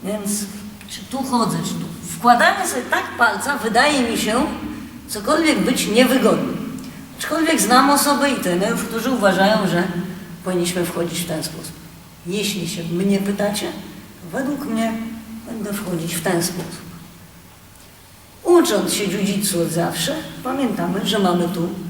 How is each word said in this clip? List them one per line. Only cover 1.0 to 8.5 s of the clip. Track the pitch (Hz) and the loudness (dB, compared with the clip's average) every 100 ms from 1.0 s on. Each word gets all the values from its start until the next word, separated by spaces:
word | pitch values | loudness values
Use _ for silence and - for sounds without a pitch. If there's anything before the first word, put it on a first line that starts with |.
| - | -8
tu | 254 | -6
chodzę, | - 240 202 160 | -2 0 0 0
czy | - | -4
tu. | - - - - - | -4 -6 -10 -10 0
Wkładanie | 240 240 330 392 359 | 4 6 6 2 -2
sobie | 262 | -4
tak | 240 339 370 - | -2 -2 -2 2
palca | 233 208 - 285 | 2 2 -2 -2
wydaje | 214 208 285 294 233 | 0 4 4 4 0
mi | 214 | 0
się | - 214 302 - - - - - - | 0 0 0 -2 -8 -10 -12 -16 -10
cokolwiek | 214 202 311 320 240 | -8 0 2 4 4
być | 185 254 - | 2 2 2
niewygodne. | 214 247 262 208 165 - - - - - - - - | 4 6 6 4 4 0 -4 -8 -10 -14 -16 -18 -10
Aczkolwiek | - 311 320 311 | -4 0 2 2
znam | 202 247 277 | 6 6 6
osoby | 285 285 269 277 | 4 4 2 2
i | 233 | 0
trenerów, | 180 | 0